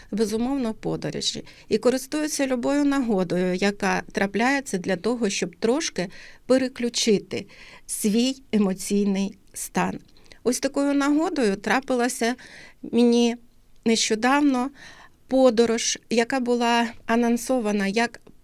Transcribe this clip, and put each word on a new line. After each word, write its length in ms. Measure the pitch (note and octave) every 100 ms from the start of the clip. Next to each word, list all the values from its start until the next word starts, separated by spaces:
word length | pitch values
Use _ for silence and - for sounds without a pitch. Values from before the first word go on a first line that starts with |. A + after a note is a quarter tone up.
| -
безумовно, 640 | G3+ G#3+ A3 A#3+ C#4 A#3
подорожі. 680 | A3 E3 D#3+ D3 C#3+ - - - - -
І 80 | A3
користуюся 720 | B3 C4 C4 D4+ D4+ D4+ C4+
любою 380 | B3+ C4 C#4+ C#4+
нагодою, 680 | C#4 A#3 G3 F3 F3+ F#3 F#3
яка 480 | G3+ G3+ G3 F#3 -
трапляється 640 | - G3 G3+ A#3+ C#4 C4+ F#3+
для 180 | F#3 F#3
того, 340 | G#3+ B3 G#3+
щоб 260 | G3 F3 -
трошки 540 | A3 C#4 E4 - B2+ - - - -
переключити 1000 | C4 C4 C4 A#3+ A#3+ - G3 - - G3 - - - -
свій 560 | - G#3+ G#3 B3+ C4 -
емоційний 840 | G#3+ G3+ F#3+ - G3+ G3+ F#3+ G3 - -
стан. 460 | - - - F3+ - - - - -
Ось 160 | - B3+
такою 340 | C4+ C#4 C#4+
нагодою 640 | C#4+ C#4 D4 E4+ D#4 A3+ G3
трапилася 800 | G#3+ B3 C4 B3+ A#3+ - A3+ B3 - - - -
мені 540 | - A#3 A#3+ A#3 A#3+ A#3+ - - _ - A#3
нещодавно 840 | A3 - G#3+ B3 C#4+ D4 B3+ C4 - - - - _ -
подорож, 720 | C4 C4 A3+ A#3 A3+ - - -
яка 300 | A3+ A#3 C4+
була 480 | A#3+ A#3+ A#3 A#3 A#3 - -
анонсована 800 | A#3 A#3 A#3 - C4 G#3 G#3 G3
як 340 | G3+ A#3 - - -